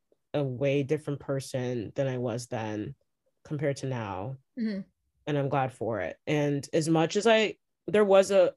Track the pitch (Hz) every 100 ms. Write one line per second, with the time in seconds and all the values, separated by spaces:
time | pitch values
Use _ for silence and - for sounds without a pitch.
0 | _ _ _ 147 139 123 143 139 135 151
1 | 151 143 - 139 - 131 123 123 101 -
2 | 135 127 123 113 120 117 110 107 107 139
3 | _ _ _ _ - 151 147 135 135 127
4 | 107 92 107 135 _ - 220 196 196 _
5 | _ _ - 147 139 139 131 - 110 110
6 | 85 - - 151 147 143 - 165 156 160
7 | 160 208 208 220 208 - _ _ - 202
8 | 208 196 190 196 175